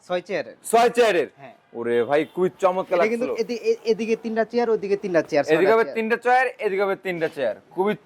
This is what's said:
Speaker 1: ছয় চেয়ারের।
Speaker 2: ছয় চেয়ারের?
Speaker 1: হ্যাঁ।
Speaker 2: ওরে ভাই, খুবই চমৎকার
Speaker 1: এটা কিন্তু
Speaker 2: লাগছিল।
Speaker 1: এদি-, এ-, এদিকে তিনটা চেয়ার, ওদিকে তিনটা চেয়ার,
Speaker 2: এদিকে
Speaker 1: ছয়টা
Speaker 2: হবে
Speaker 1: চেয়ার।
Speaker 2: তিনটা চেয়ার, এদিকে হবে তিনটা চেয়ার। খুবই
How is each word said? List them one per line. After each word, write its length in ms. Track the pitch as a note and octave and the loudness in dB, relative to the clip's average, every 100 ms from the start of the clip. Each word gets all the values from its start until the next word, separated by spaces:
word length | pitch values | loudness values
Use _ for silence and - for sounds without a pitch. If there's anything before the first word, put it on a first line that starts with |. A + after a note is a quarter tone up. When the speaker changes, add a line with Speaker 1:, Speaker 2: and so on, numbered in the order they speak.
| _ | _
Speaker 1:
ছয় 140 | F3+ | -6
চেয়ারের। 340 | E3+ F#3 A#2 - - | -4 -6 -6 -12 0
Speaker 2:
ছয় 180 | A3+ A#3+ | 4 4
চেয়ারের? 380 | A#3 A3+ F3 - _ | 4 2 2 -2 _
Speaker 1:
হ্যাঁ। 180 | C3+ - _ | -20 -20 _
Speaker 2:
ওরে 300 | A#2 A#2 A#2+ | -8 -2 0
ভাই, 220 | A#2 D3 D3+ - | 2 0 0 -2
খুবই 140 | F3+ - | -4 0
চমৎকার 400 | F#3+ F3+ F#3 F3 | 0 0 -2 0
Speaker 1:
এটা 80 | F#3 | 0
কিন্তু 200 | A#3 A#3+ | 0 -4
Speaker 2:
লাগছিল। 180 | A3+ A3+ | -4 -4
Speaker 1:
এদি-, 180 | A#3 G#3+ | -4 -2
এ-, 220 | A3+ A3 | -2 0
এদিকে 240 | A3 A3 A3+ | -2 0 -4
তিনটা 280 | A#3 A3 | -2 -4
চেয়ার, 260 | G#3+ A#3+ A#3+ | -2 -2 -2
ওদিকে 280 | A3 G3 G3 | -2 -2 -4
তিনটা 240 | G3+ E3+ | 0 0
চেয়ার, 240 | D3+ D3 C#3 | 2 -2 2
Speaker 2:
এদিকে 100 | E3 | 2
Speaker 1:
ছয়টা 180 | F#3+ | 4
Speaker 2:
হবে 100 | A3+ | 4
Speaker 1:
চেয়ার। 120 | A3 A3+ | 2 -2
Speaker 2:
তিনটা 220 | A3 A#3 | -2 -2
চেয়ার, 300 | A#3+ B3 B3+ - | 2 2 2 -2
এদিকে 240 | G#3 F#3+ | -4 -2
হবে 120 | G3+ F#3+ | -2 -2
তিনটা 320 | F#3+ F3 D#3 D3 | -4 -4 -4 -2
চেয়ার। 200 | B2 G2 _ - | -4 -4 _ -2
খুবই 200 | G3 G#3 | -2 -2